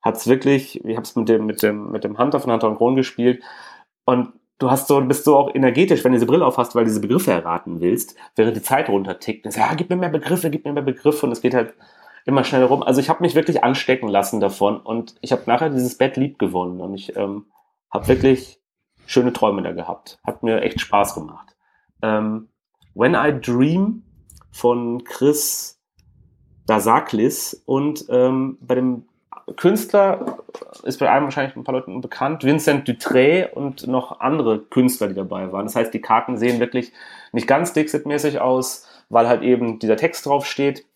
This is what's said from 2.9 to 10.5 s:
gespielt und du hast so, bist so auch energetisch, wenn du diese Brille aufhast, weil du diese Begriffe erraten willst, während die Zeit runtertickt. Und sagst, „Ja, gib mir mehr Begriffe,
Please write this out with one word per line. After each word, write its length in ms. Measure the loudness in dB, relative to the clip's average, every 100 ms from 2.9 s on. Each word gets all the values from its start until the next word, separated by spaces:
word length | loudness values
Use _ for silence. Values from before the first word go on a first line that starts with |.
| 2
gespielt 460 | -2 0 0 0 -6 -20 -20 -20 _ _
und 280 | 0 0 0 -8 _ _
du 120 | 0
hast 180 | 0 2
so, 120 | 2
bist 240 | 2 0
so 120 | 4 4
auch 180 | 4
energetisch, 500 | 2 2 4 2 4
wenn 80 | 4
du 40 | 2
diese 100 | 4
Brille 180 | 4
aufhast, 300 | 2 0 -2
weil 100 | 0
du 60 | 0
diese 100 | 0
Begriffe 300 | 0 0 2
erraten 500 | -2 -2 -6 -6 -4
willst, 360 | 0 -2 -4 -16 -16 0
während 200 | 0 0
die 60 |
Zeit 260 | -2 -2 0
runtertickt. 580 | -2 -2 -8 -8 -10 -8
Und 60 |
sagst, 180 | -2 0
„Ja, 60 | 0
gib 140 | -4
mir 60 | -2
mehr 120 | -2
Begriffe, 420 | -4 -2 -2 -2